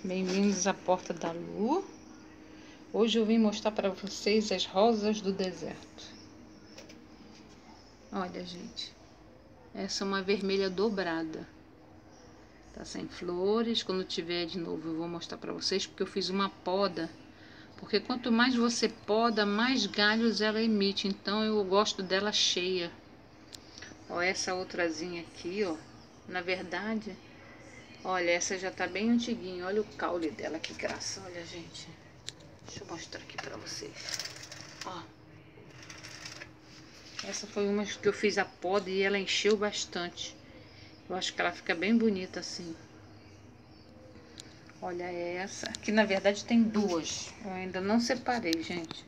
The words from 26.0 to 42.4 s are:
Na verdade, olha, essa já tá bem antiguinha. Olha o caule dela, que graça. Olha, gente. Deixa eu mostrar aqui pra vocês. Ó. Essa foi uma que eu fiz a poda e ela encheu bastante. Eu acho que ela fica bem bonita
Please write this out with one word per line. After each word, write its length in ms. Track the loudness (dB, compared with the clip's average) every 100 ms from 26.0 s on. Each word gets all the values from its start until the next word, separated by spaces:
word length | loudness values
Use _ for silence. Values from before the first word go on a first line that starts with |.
| -20 -20 -8
Na 140 | -6
verdade, 760 | -2 -2 -2 -4 -2 -2 -4 -12 -16 -20 -20 -20 -18 -20 -18 -8
olha, 280 | -2 2 4
essa 260 | 2 2 -2
já 140 | -4
tá 160 | -2 -4
bem 240 | 0 4
antiguinha. 560 | 4 4 -2 -4 -6 0
Olha 160 | 0
o 140 | -2 -4
caule 340 | -2 0 -2
dela, 280 | -4 -6 -6
que 140 | -8
graça. 500 | -6 -6 -4 -6 -8 -10
Olha, 180 | -12
gente. 420 | -12 -12 -14 -14 -16 -18 -20 -14 -14 -14 -20 -18
Deixa 180 | -16 -14
eu 40 | -10
mostrar 340 | -10 -10 -14
aqui 160 | -12 -10
pra 200 | -10 -10
vocês. 600 | -10 -10 -10 -10 -8 -8 -8 -12 -14 -14 -16 -12 -10
Ó. 160 | -10 -12 -20 -20 -20 -20 -20 -20 -20 -18 -16 -16 -14 -14 -14 -16 -18 -20 -20 -20 -20 -16 -12
Essa 220 | -8 -8 -6
foi 220 | -2 2
uma 160 | 2
que 220 | -2 0 0
eu 60 |
fiz 260 | 4 2 2
a 60 |
poda 440 | -2 -4 0 2 2
e 140 | 2
ela 160 | 4 2
encheu 380 | 2 2 4 4
bastante. 800 | 2 -2 -6 -4 -6 -8 -12 -12 -20 -20 -20 -20 -20 -20 -6
Eu 80 | -4
acho 180 | -2
que 60 | 0
ela 120 | 0
fica 220 | 0 -2
bem 220 | 0 4 6
bonita 440 | 6 2 -2 -8